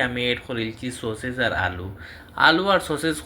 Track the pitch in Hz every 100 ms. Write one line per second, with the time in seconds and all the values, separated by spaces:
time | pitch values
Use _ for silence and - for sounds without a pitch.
0 | 123 123 123 120 - 120 113 110 127 123
1 | 117 107 127 127 113 92 92 90 92 101
2 | - - - - 143 160 196 185 - 147
3 | 160 151